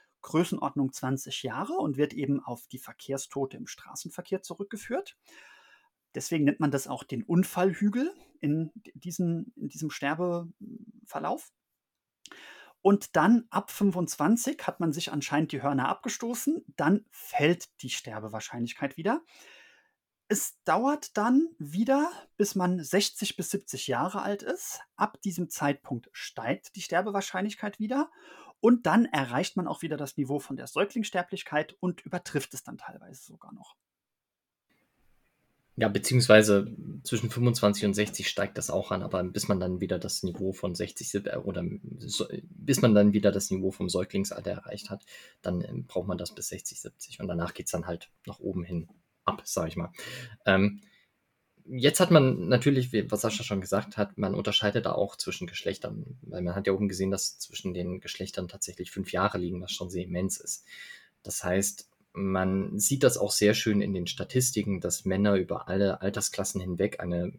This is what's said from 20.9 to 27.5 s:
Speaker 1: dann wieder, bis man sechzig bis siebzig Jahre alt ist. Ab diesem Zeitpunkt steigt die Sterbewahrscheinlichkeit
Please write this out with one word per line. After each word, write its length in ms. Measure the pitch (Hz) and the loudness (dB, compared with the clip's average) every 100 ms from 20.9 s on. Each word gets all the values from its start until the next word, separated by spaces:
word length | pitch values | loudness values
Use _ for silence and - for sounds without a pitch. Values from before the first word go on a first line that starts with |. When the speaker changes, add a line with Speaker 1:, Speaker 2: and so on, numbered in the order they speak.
| 302 - - | 0 -4 -2
Speaker 1:
dann 320 | 214 262 330 - | 4 4 4 -2
wieder, 520 | 143 170 233 277 320 - - - | -6 -2 2 4 2 -4 -12 -2
bis 180 | 208 | 0
man 280 | 190 180 180 | 2 0 0
sechzig 540 | 151 190 202 - 202 - | 0 0 0 -2 -6 -4
bis 140 | 170 | -4
siebzig 360 | 196 - - - | -6 -6 -8 -4
Jahre 360 | 120 170 202 | 0 0 -2
alt 200 | - 202 | -2 -4
ist. 380 | - 359 - - - - | -4 -6 -8 -12 -14 -4
Ab 240 | - - | -4 -2
diesem 260 | 202 170 175 | -6 -4 -6
Zeitpunkt 600 | - 143 139 - 120 - | -2 -2 -2 -4 -8 -8
steigt 600 | - - - 113 190 - | -14 -12 -8 -4 -4 -8
die 80 | - | -14
Sterbewahrscheinlichkeit 960 | - 170 202 196 196 185 202 | -2 -2 0 -2 -4 -4 -4